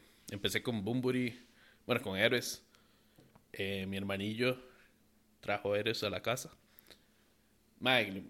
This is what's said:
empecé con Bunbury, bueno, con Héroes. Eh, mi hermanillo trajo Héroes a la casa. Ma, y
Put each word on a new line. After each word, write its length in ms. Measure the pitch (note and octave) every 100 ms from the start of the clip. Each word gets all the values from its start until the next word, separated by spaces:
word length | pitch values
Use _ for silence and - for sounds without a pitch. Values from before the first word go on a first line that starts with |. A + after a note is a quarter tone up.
| - - -
empecé 320 | G2+ G2 G#2+
con 220 | - A2+
Bunbury, 540 | G2 B2+ B2+ B2+ B2 - - - - - -
bueno, 160 | A#2+
con 160 | G2+ F#2+
Héroes. 440 | A2+ B2 - - - - _ _ _ - - - _
Eh, 340 | - G2 G2 F#2+
mi 100 | G2
hermanillo 640 | G2 G2 G#2 A2 B2 B2+ - - - _ _ _ _ _
trajo 340 | - G2+ G2+
Héroes 280 | G2+ G#2+ G#2+
a 80 | G#2
la 100 | F#2
casa. 300 | A2+ B2+ - - _ - - - _ _ _ _ _ _ _ _
Ma, 220 | B2 B2+
y 260 | G#2 F#2+